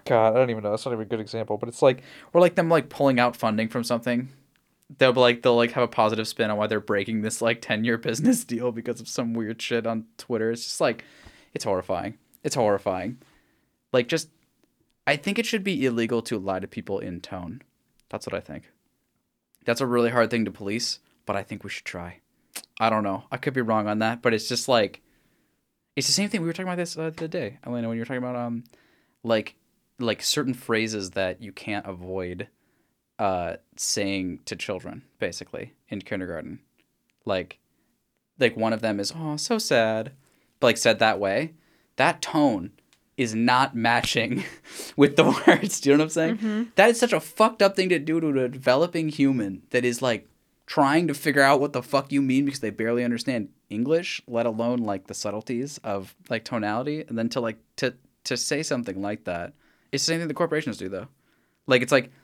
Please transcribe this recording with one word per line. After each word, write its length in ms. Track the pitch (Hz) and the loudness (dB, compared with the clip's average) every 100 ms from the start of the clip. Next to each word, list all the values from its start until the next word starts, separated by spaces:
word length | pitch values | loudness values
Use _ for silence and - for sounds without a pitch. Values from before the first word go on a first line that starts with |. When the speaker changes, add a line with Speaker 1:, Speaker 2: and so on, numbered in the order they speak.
| - | 2
Speaker 1:
God, 280 | 117 110 | 4 6
I 40 | 117 | 4
don't 120 | 127 | 2
even 140 | 110 | 0
know. 80 | 104 | -2
That's 140 | 107 135 | -2 -4
not 60 | |
even 100 | 113 104 | -6 -4
a 40 | |
good 100 | 113 | -6
example." 380 | 104 113 107 107 | -6 -8 -6 -6
But 120 | 117 | -6
it's 120 | - | 2
like, 180 | 139 127 - - - | 4 2 -8 -20 0
or, 80 | 175 | 4
like, 140 | 175 175 | 6 4
them, 120 | 165 | 2
like, 200 | 165 - | 2 0
pulling 300 | - 139 123 | 0 2 4
out 160 | 120 - | 2 2
funding 320 | 113 107 113 | -2 0 -2
from 140 | 123 | -4
something. 460 | 117 120 123 120 131 - _ _ _ _ _ 139 | -2 -2 0 -2 -4 -14 _ _ _ _ _ 4
They'll 160 | 131 | 4
be 60 | 123 | 6
like, 220 | 123 120 | 4 6
they'll, 120 | 131 120 | 4 4
like, 160 | 120 | 4
have 120 | 123 | 2
a 40 | 117 | 0
positive 400 | - 107 110 110 | 2 2 2 -4
spin 220 | - 110 | -2 -2
on 60 | 104 | 0
why 100 | 107 | 0
they're 120 | 107 | -2
breaking 420 | - 101 101 110 | 0 0 0 -2
this, 200 | 107 - | -2 0
like, 180 | 117 113 | 0 0
ten-year 360 | - 107 117 117 | -2 -2 0 0
business 440 | 120 113 226 240 | -2 0 2 2
<laughs> 0 | |
deal 280 | - 117 123 | 0 -4 -4
because 280 | 113 120 113 | -4 -6 -8
of 80 | 117 | -8
some 260 | - 117 113 | -6 -4 -2
weird 260 | 110 113 | -4 -6
shit 240 | - 117 113 | -2 -2 -2
on 180 | 113 110 - | -4 -8 -16
Twitter. 340 | - 113 113 | -4 -2 0
It's 120 | 117 | -2
just 180 | - - | -6 -2
like, 240 | 147 110 - - - - _ | -2 -2 -10 -20 -20 -20 _
it's 100 | - | -6
horrifying. 540 | 113 92 - 87 104 - _ _ | -2 -2 -2 -4 -4 -10 _ _
It's 120 | 151 139 | -4 0
horrifying. 640 | 107 98 104 92 95 123 _ _ _ _ _ _ - | 2 2 0 -2 -4 -8 _ _ _ _ _ _ -2
Like, 140 | 127 120 | 0 0
just, 220 | 160 - _ _ _ _ _ _ _ - | -2 -4 _ _ _ _ _ _ _ -2
I 80 | 147 | 0
think 220 | 196 208 | 0 -2
it 60 | 226 | -2
should 180 | 220 | -2
be 220 | 196 165 131 | -2 0 0
illegal 360 | 117 113 120 | 0 0 -2
to 160 | - 110 | -2 -6
lie 200 | 95 92 | -4 -4
to 80 | 95 | -6
people 300 | - 101 98 | -10 -8 -8
in 220 | 101 87 | -6 -10
tone. 400 | - 92 85 127 _ _ _ _ - | -12 -12 -12 -14 _ _ _ _ -14
That's 160 | 110 - | -12 -8
what 60 | 92 | -8
I 40 | |
think. 320 | - 71 - _ _ _ _ _ _ _ _ _ - | -10 -16 -18 _ _ _ _ _ _ _ _ _ -4
That's 160 | 117 | -2
a 60 | 131 | 2
really 220 | 120 117 | 2 4
hard 200 | 120 113 | 4 4
thing 140 | 117 107 | 2 -2
to 60 | |
police, 480 | - 101 113 - - _ _ - | -4 -6 -4 -4 -8 _ _ -4
but 80 | 98 | -4
I 80 | |
think 200 | - 104 | -4 -12
we 60 | 98 | -12
should 160 | - - | -12 -12
try. 340 | 90 85 - _ _ _ - - - | -12 -12 -16 _ _ _ -18 -14 -2
I 100 | 113 | 2
don't 140 | 110 | 2
know. 220 | 101 98 - | 0 -4 -6
I 60 | 131 | -6
could 160 | 147 | -2
be 80 | 131 | -2
wrong 260 | 113 110 107 | 0 0 0
on 120 | 107 | 0
that, 220 | 110 120 | 0 0
but 100 | 120 | 0
it's 140 | 110 - | 0 -2
just 180 | 120 - | -4 2
like, 340 | 120 101 - _ _ _ _ _ _ _ _ _ - | 4 2 -2 _ _ _ _ _ _ _ _ _ -4
it's 120 | 131 | 0
the 60 | |
same 160 | - 202 | 0 0
thing. 120 | 208 | -2
We 60 | 165 | -4
were 60 | |
talking 140 | 165 185 | -4 -6
about 100 | 175 | -4
this, 180 | 175 160 | -6 -6
uh, 60 | |
the 40 | 160 | -8
other 180 | 160 160 | -6 -6
day, 300 | 175 107 - 120 | -6 -6 -8 -8
Elena, 220 | 120 113 | -6 -4
when 80 | 113 | -4
you 40 | |
were 40 | 113 | -6
talking 160 | 127 | -6
about, 140 | 123 123 | -6 -6
um, 300 | 120 117 - _ _ _ _ _ | -6 -8 -10 _ _ _ _ _
like, 320 | 113 110 107 _ _ _ _ - | 0 0 0 _ _ _ _ -6
like, 240 | 117 104 | -4 -2
certain 320 | - 151 131 | -2 -2 -2
phrases 580 | 127 - 113 110 107 92 | -4 -2 0 0 -4 -6
that 300 | 95 92 90 | -2 -2 -4
you 120 | 104 | -12
can't 320 | - - 104 98 | -14 -8 -8 -8
avoid, 640 | 87 90 95 90 90 104 _ _ _ _ _ _ - | -12 -8 -6 -6 -8 -12 _ _ _ _ _ _ -2
uh, 380 | 101 92 85 - _ - | 0 0 -4 -8 _ -8
saying 600 | - 107 98 98 92 78 | -4 -2 -2 -2 -4 -8
to 140 | - 92 | -10 -10
children, 460 | - 92 - 131 _ - | -6 -8 -8 -14 _ -6
basically, 540 | 98 - - - 120 _ - | -6 -6 -12 -12 -12 _ -12
in 140 | 104 | -10
kindergarten. 580 | - 101 90 80 78 - _ _ _ _ _ _ | -8 -8 -6 -8 -10 -16 _ _ _ _ _ _
Like, 360 | 110 95 87 - _ _ _ _ _ _ _ - | -4 -4 -4 -14 _ _ _ _ _ _ _ 0
like, 200 | 123 113 | 2 2
one 160 | 110 | 0
of 80 | 110 | 0
them 180 | 110 104 | -2 -2
is, 140 | 98 165 | -4 -6
"Oh, 220 | 156 151 | -6 -6
so 200 | - 220 | -2 -2
sad," 540 | - 131 110 110 110 - _ _ _ - | 2 2 4 0 -4 -12 _ _ _ 2
but, 80 | 123 | 2
like, 100 | 113 | 4
said 220 | 117 104 | 2 4
that 180 | 110 98 | 4 4
way. 360 | 98 107 160 - _ _ _ - | 0 0 -2 -10 _ _ _ 0
That 260 | 151 170 | 0 2
tone 500 | - 156 143 101 90 _ _ _ _ - | -2 2 2 2 -6 _ _ _ _ -4
is 180 | 120 | -2
not 400 | 110 120 127 135 | 2 4 4 2
matching 680 | 117 117 120 - 120 107 117 - - - | 2 2 2 2 -2 0 -2 -6 -14 -18
<laughs> 280 | - - - | -16 -6 4
with 180 | 143 - | 6 8
the 80 | 196 - - | 4 6 4
words. 320 | - 202 - | 4 2 0
Do 120 | 277 | 4
you 40 | 285 | 6
know 60 | |
what 40 | 156 | 4
I'm 20 | |
saying? 280 | - 160 220 | 0 0 0
Speaker 2:
Mm-hmm. 240 | 220 214 233 - | -2 -4 -2 4
Speaker 1:
That 140 | 220 | 4
is 100 | 233 | 6
such 140 | 240 | 2
a 80 | 165 | 0
fucked 400 | - - 220 226 | -2 2 2 4
up 160 | 196 196 | 2 2
thing 100 | 185 | 0
to 120 | 170 | 0
do 200 | 151 165 | 0 0
to 240 | 160 135 | 0 0
a 60 | 127 | 0
developing 580 | 131 131 131 175 175 156 | 0 2 4 4 0 -4
human 540 | 147 139 127 101 95 - | 2 2 2 -2 -6 -2
that 160 | 123 123 | 0 0
is, 160 | 120 | 0
like, 260 | 131 110 - _ _ _ - | 0 0 -4 _ _ _ -4
trying 420 | - 139 156 165 | 2 4 4 2
to 60 | |
figure 280 | - 156 139 | -2 0 4
out 180 | 139 139 | 6 6
what 100 | 143 | 2
the 100 | 135 | -2
fuck 280 | - 135 135 | 0 -2 0
you 100 | 139 | 0
mean 220 | 135 131 | 2 2
because 160 | 143 135 | 0 -2
they 120 | 110 | -6
barely 320 | 104 113 120 120 | -4 -2 0 -2
understand 420 | 117 135 123 95 _ - | -2 -2 -4 -4 _ -10
English, 520 | 104 131 165 180 - - | -4 0 0 0 -10 -4
let 180 | 117 117 | -2 0
alone, 340 | 110 117 123 | 0 -2 -2
like, 280 | 107 95 - | -2 -4 -6
the 60 | |
subtleties 640 | 98 104 104 - 120 143 - 113 | -8 -6 -6 -6 -6 -6 -8 -6
of, 300 | 98 92 _ - | -6 -8 _ -8
like, 140 | 113 | -8
tonality. 640 | - 120 104 110 143 151 - | -4 -4 -2 -2 -4 -6 -6
And 100 | 113 | -2
then 120 | 117 | -2
to, 100 | 131 | -2
like, 200 | 113 110 _ - | -4 -6 _ -4
to, 160 | 127 - _ _ - | -4 -4 _ _ -6
to 100 | 123 | -4
say 260 | - 147 | -2 -4
something 400 | 156 131 113 95 | -2 -4 -4 -6
like 220 | 101 110 | -6 -6
that, 300 | - 85 87 - _ _ - | -6 -8 -8 -14 _ _ -8
it's 100 | 139 - | -4 -2
the 60 | |
same 80 | 165 | -2
thing 80 | 165 | -4
the 60 | |
corporations 420 | 135 165 156 151 98 | -2 0 0 -4 -8
do, 120 | 95 | -8
though. 180 | 95 107 _ _ _ _ _ - | -8 -10 _ _ _ _ _ 2
Like, 160 | 127 | 2
it's 100 | 123 | 6
like 180 | 139 135 _ | 2 2 _